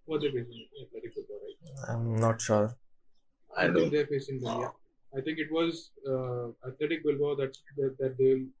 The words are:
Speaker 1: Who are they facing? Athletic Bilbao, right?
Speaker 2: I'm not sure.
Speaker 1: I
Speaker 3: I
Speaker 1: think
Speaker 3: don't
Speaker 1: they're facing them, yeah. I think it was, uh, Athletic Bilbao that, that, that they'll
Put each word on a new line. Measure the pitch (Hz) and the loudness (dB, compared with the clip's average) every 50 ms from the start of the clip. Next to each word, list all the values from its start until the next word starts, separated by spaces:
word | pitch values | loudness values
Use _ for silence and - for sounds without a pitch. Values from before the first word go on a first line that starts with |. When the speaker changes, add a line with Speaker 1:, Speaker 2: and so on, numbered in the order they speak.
| _ | _
Speaker 1:
Who | - 160 | -4 -2
are | 147 | 0
they | 147 143 | 0 0
facing? | 131 123 117 117 - - - - - - 131 | 0 -2 -4 -6 -10 -16 -18 -20 -18 -18 -18
Athletic | - - 113 - 117 - | -16 -14 -12 -12 -12 -10
Bilbao, | 427 - - 403 403 - | -10 -12 -12 -12 -14 -14
right? | - - _ - - 135 139 127 120 117 | -14 -16 _ -18 -18 -14 -12 -8 -6 -4
Speaker 2:
I'm | 117 117 117 113 | -2 -2 0 2
not | 110 113 113 113 113 | 2 4 2 2 2
sure. | - - 110 107 104 110 120 - - - - - _ - - _ _ _ _ _ _ - - | 0 2 4 4 4 2 0 -6 -18 -20 -20 -20 _ -20 -20 _ _ _ _ _ _ -8 0
Speaker 1:
I | - | 2
Speaker 3:
I | 185 | 4
Speaker 1:
think | 175 170 | 4 6
Speaker 3:
don't | - 165 160 143 | 4 4 4 4
Speaker 1:
they're | 151 147 | 2 2
facing | 147 147 139 139 - 135 131 | 2 0 -4 -4 -4 -6 -6
them, | 123 120 117 120 - | -4 -4 -4 -2 -4
yeah. | - - _ - _ _ _ _ - - | -6 -6 _ -20 _ _ _ _ -10 -8
I | 135 | -6
think | 131 156 156 156 | -4 -4 -2 -4
it | 151 151 156 | -4 -2 0
was, | 160 165 165 165 - - - _ - - 139 | 2 2 2 0 -2 -8 -16 _ -10 -4 -2
uh, | 131 131 131 127 123 123 120 117 117 _ - 131 | 0 0 0 -2 -2 -4 -4 -6 -8 _ -12 -10
Athletic | 127 - 151 151 165 156 147 | -6 -4 -2 -2 -2 0 2
Bilbao | 147 147 135 143 147 143 | 2 2 2 2 0 2
that, | 139 135 131 - - _ - - | 0 -2 -2 -4 -8 _ -12 -4
that, | 143 143 135 131 - | -2 -2 -2 0 0
that | 135 131 131 127 | -2 -2 2 4
they'll | 131 131 135 131 131 131 - _ | 6 6 6 4 2 -4 -10 _